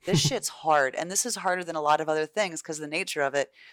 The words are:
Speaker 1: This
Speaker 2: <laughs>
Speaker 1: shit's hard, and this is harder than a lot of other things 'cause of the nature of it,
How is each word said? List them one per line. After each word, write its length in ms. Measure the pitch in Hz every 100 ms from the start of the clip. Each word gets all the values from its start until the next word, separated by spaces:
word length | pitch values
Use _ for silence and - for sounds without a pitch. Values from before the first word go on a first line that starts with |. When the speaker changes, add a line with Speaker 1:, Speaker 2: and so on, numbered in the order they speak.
| -
Speaker 1:
This 140 | 170
Speaker 2:
<laughs> 60 | -
Speaker 1:
shit's 220 | 240 -
hard, 460 | - 160 151 131
and 160 | - 170
this 160 | 196 240
is 100 | 208
harder 280 | 185 180
than 120 | 170 165
a 60 |
lot 180 | 147 151
of 80 | 156
other 160 | 156 151
things 360 | 214 190 160
'cause 160 | - 156
of 40 |
the 60 | 151
nature 320 | 160 185 151
of 120 | 139
it, 180 | 139 131 _ -